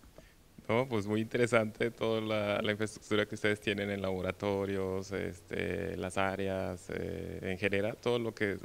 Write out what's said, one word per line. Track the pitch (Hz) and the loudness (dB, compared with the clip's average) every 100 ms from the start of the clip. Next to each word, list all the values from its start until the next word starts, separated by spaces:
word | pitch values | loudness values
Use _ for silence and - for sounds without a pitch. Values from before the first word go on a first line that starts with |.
| - - - - - - - | -20 -20 -20 -20 -20 -12 0
No, | 113 135 | 2 2
pues | 113 101 | 0 2
muy | 107 | 0
interesante | 110 120 120 117 110 - 117 | 2 2 6 6 4 0 -2
toda | - 113 113 | 2 0 2
la, | 110 107 104 101 | 2 0 2 2
la | 107 | 2
infraestructura | 104 107 - - 107 | 0 -2 -4 0 2
que | 107 107 | 2 0
ustedes | 107 104 | 0 2
tienen | - 101 101 | 0 0 0
en | 101 | 0
laboratorios, | 95 92 92 92 101 98 98 98 95 95 95 | 0 0 -2 0 0 2 0 0 0 -2 -4
este, | 92 92 90 - 85 90 90 90 87 | -4 -4 -6 -8 -4 -2 -2 -4 -4
las | 92 98 | -4 0
áreas, | 95 95 98 95 92 90 - | 0 0 -2 -2 -2 -6 -6
eh, | 85 90 90 87 90 | -6 -4 -6 -8 -6
en | 95 92 | -6 -2
general, | 101 98 107 - | 0 0 -2 -2
todo | 120 120 | -2 0
lo | 113 | -2
que | - 104 92 | -2 -2 -2